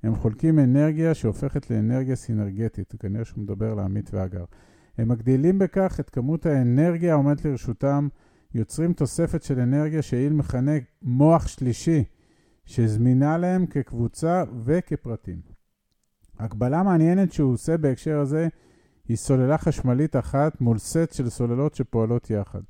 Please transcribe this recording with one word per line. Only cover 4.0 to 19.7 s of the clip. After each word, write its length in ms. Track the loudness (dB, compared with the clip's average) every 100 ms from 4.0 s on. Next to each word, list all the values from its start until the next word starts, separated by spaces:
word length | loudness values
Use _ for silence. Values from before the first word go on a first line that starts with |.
| -6
והגר. 300 | -6 -6 -8 -14 -18 _ _ _ -6
הם 100 | -2
מגדילים 500 | -2 2 2 2 2
בכך 420 | 0 0 -2 -2
את 100 | -6
כמות 360 | -4 -4 -2 0
האנרגיה 680 | 2 2 4 2 2 2
העומדת 320 | 2 2 0
לרשותם, 640 | -2 -4 -6 -4 0 0 -2 -6 _ _ _
יוצרים 380 | -6 -6 -2 -2
תוספת 500 | 0 -2 0 -2 -2
של 180 | -2 0
אנרגיה 420 | 2 2 0 -2
שהיל 300 | -2 -2 0
מכנה 400 | 0 0 -2 0 0 -4 _
מוח 460 | -2 4 6 6 2
שלישי, 560 | -4 -4 -2 0 2 0 _ _ _ _ _
שזמינה 720 | -8 0 0 2 4 4 2 2
להם 280 | 0 0 0
כקבוצה 760 | -4 -6 -4 -4 -2 0 0 -2 -6
וכפרטים. 760 | -2 -2 0 -8 -6 -10 -10 -12 -14 -20 _ _ _ _ _ _ _ -10
הקבלה 440 | -8 -4 -2 2
מעניינת 500 | 2 4 4 4 2
שהוא 200 | 2 0
עושה 240 | 0 0 0
בהקשר 440 | 0 -2 -2 -2
הזה 280 | 0 0 -2 -4 _ _ _ _ -6
היא 80 | -6
סוללה 420 | 2 2 4 2
חשמלית 580 | 0